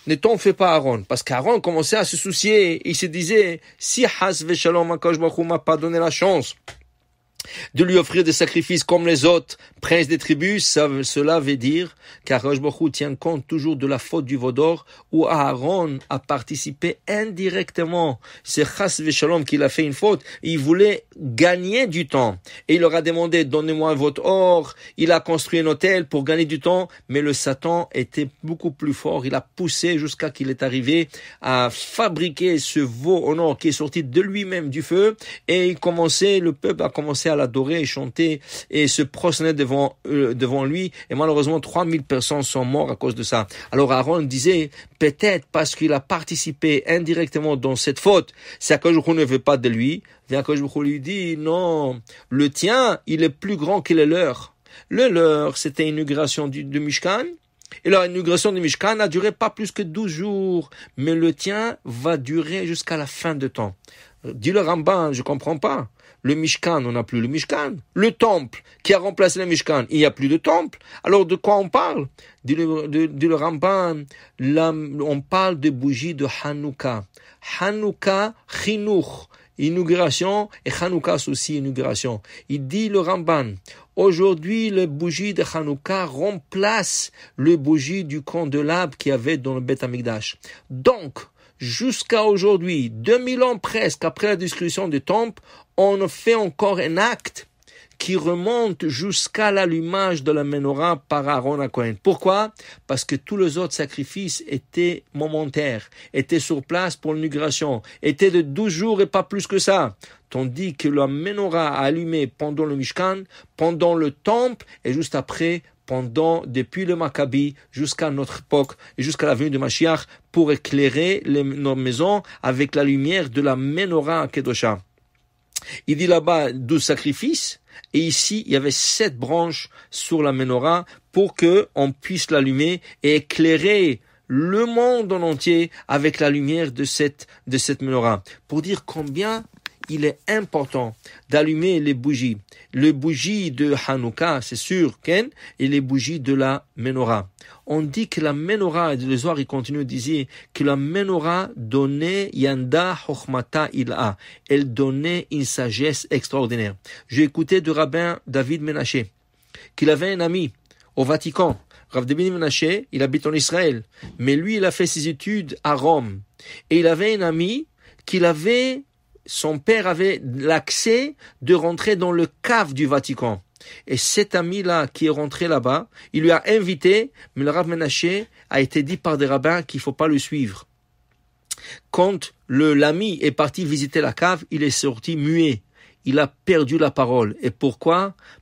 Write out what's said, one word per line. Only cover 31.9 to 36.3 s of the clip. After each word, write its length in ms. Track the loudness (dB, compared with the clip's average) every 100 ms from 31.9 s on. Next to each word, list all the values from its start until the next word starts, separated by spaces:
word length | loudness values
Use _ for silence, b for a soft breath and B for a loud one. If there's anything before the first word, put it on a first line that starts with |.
| -2 -2 0 -4 0 0 0
ce 220 | 0 -2
veau 480 | -2 -2 0 2 2
en 100 | 2
or 200 | 0 0
qui 100 | -2
est 40 |
sorti 300 | -2 -2 -4
de 180 | 0 2
lui-même 480 | 2 -2 -4 -4 -4
du 100 | -6
feu. 340 | 0 4 4 2 B B 0
Et 220 | 2 2
il 100 | 0
commençait, 600 | -2 0 2 2 2